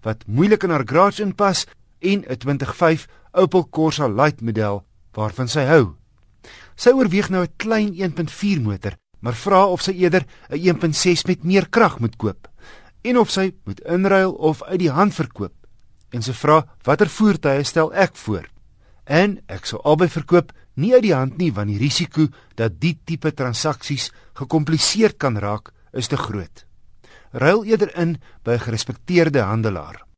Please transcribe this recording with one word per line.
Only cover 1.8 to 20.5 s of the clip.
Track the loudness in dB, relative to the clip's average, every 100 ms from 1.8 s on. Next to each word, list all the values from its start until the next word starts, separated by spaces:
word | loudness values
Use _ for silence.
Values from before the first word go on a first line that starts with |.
| _ _
en | -2 -2 -4
'n | -8
twintig | -4 -4 -6 0
vyf | 2 2 -4 -20 _
Opel | 0 2 2 0
Corsa | -2 -2 0 -2
Light | 2 0 0
model | -4 -2 -2 -4 _ _ _
waarvan | -8 -8 -6 -4
sy | -2
hou. | 4 4 4 -4 _ _ _ _ -20 -20 -20 2
Sy | 4
oorweeg | 4 2 0 0
nou | -2
'n | -4 -6
klein | -4 -2 -2
een | -2 -6
punt | -4 -8
vier | -4 -2 0
motor, | -2 -4 -8 -10 _ _
maar | -8
vra | -6 2 4 4
of | 2
sy | -4
eerder | 0 2 2 -2 -18 -10
'n | 0 0
een | 2
punt | 0 0
ses | 2 0
met | 0 -4
meer | 2 0 2
krag | 2 2 2
moet | -6 -4
koop | -6 -6 -20 -20 -20 -20 -20 _
en | 0 2
of | 2
sy | 0 -4 -6
moet | -14 -12
inruil | -4 0 2 2 2
of | 0 -2 -2
uit | -6 -2
die | 0
hand | 2 0
verkoop. | 0 -8 -6 -10 -10 -20 -20 -20 _ _
En | -8
sy | -6
vra, | -2 2 2 2 -6
"Watter | -2 2 0
voertuie | 2 2 2 0 0
stel | 0 0 0
ek | 2 0 -2
voor?" | -6 -6 -8 -20 -20 _ _ _
En | -2 0 2 -2 -12
ek | -12 -10
sou | -4
albei | 0 2 2
verkoop, | -2 2 2 2